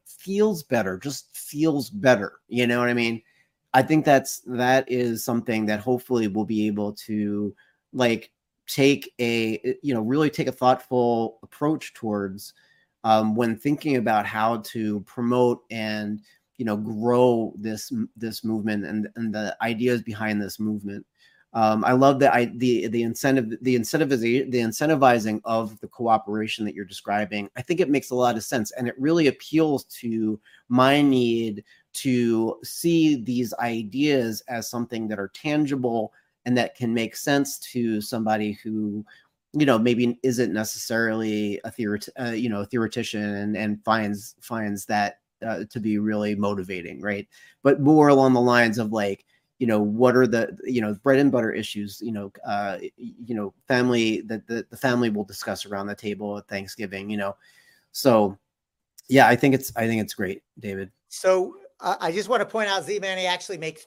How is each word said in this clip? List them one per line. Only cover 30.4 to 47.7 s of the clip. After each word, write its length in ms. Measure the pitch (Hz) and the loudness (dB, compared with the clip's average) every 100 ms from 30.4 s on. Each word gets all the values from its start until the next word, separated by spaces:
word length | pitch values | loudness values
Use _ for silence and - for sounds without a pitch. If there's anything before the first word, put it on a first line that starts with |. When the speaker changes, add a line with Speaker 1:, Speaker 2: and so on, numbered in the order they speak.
| _ _ - | _ _ -2
Speaker 1:
my 340 | 123 131 143 | 2 4 4
need 640 | 143 131 120 113 113 104 - _ _ | 4 4 2 0 -2 -6 -14 _ _
to 640 | - 135 123 120 113 113 - | -6 -2 0 2 2 0 -4
see 600 | - - 170 165 156 143 | -12 -4 0 4 4 2
these 300 | 113 123 117 - | -2 -2 -4 -4
ideas 880 | 120 113 104 127 147 139 113 107 - | -4 -4 -6 -2 2 2 0 -4 -8
as 200 | 117 110 | -8 -6
something 380 | 120 117 113 110 | -6 -6 -6 -6
that 100 | 104 | -6
are 140 | 98 | -8
tangible 800 | - 156 151 147 135 123 117 107 - _ _ 123 | -8 -2 0 0 0 0 -2 -4 -10 _ _ 0
and 100 | 123 | 2
that 180 | 117 - | 2 -2
can 180 | 120 | -2
make 220 | 117 110 - | 0 -2 -4
sense 420 | - 143 139 - | 0 0 0 -6
to 420 | - 123 117 107 | -8 -4 -2 -2
somebody 500 | 104 117 110 110 107 104 | -4 -4 -2 0 -2 -6
who, 400 | 110 110 107 104 104 - _ _ _ | -8 -6 -4 -6 -12 -20 _ _ _
you 120 | 147 143 | 0 4
know, 140 | 127 | 4
maybe 400 | 120 120 120 120 | 4 2 0 0
isn't 320 | 131 120 117 | -2 0 0
necessarily 1080 | 101 110 - - 113 113 110 110 107 104 101 | -2 -6 -8 -4 -2 0 -2 -2 -2 -4 -6
a 80 | 117 | -10
theoret-, 380 | - 107 104 - - | -6 -4 -4 -6 -8
uh, 120 | 120 | -6
you 180 | 113 120 | -4 -4
know, 120 | 104 | -4
a 40 | 101 | -4
theoretician 580 | 123 110 123 110 107 | -2 -2 -4 -6 -6
and, 340 | 104 101 101 101 | -4 -4 -4 -4
and 260 | 107 104 | -4 -4
finds, 520 | - 110 104 101 - - | 0 0 0 -6 -10 -20
finds 440 | - 113 107 101 - | -10 -6 -6 -6 -2
that, 360 | 104 104 - _ _ | -2 -2 -4 _ _
uh, 200 | 113 98 107 | -8 -8 -8
to 80 | 127 | -6
be 180 | 107 104 | -2 0
really 380 | 107 107 104 101 | 0 -2 -2 -2
motivating, 640 | 101 98 90 92 87 69 | -2 -4 -6 -10 -12 -10
right? 260 | 98 101 104 _ - _ | -8 -8 -10 _ -20 _
But 180 | 139 | 2